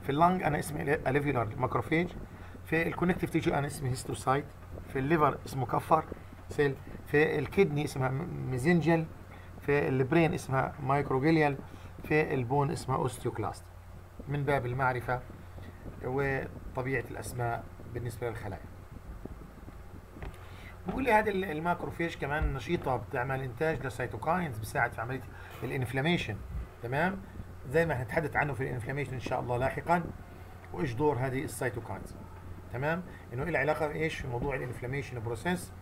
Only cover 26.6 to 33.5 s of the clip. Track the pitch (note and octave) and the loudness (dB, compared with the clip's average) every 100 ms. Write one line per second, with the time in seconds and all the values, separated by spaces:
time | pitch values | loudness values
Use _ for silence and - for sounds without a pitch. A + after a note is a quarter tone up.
26.6 | - - - C3 F3+ G3 - - - - | -6 -8 -4 2 2 0 -8 -12 -12 -12
27.6 | C#3 D3 E3 B2+ B2 - D3 G#2 C#3+ A#2+ | 2 4 4 2 0 0 2 2 0 0
28.6 | C3+ C3 G#2+ C3+ C3+ C3 - C3 B2+ B2 | -2 -2 -2 -2 -2 -4 -2 -2 0 2
29.6 | C3 D3 D#3 F3 D#3+ - - - - - | 2 0 2 2 2 -8 -14 -16 -16 -16
30.6 | - - D#3+ A2+ D3+ B2 C3 B2+ - - | -10 -2 -2 4 2 4 0 0 -4 -2
31.6 | B2+ A#2 - F#2+ - - - - - - | -2 -2 -6 -8 -8 -12 -14 -14 -14 -14
32.6 | - A#2+ C#3+ E3+ F3 - - A#2+ D#3+ | -8 -2 0 0 -4 -12 -8 -4 0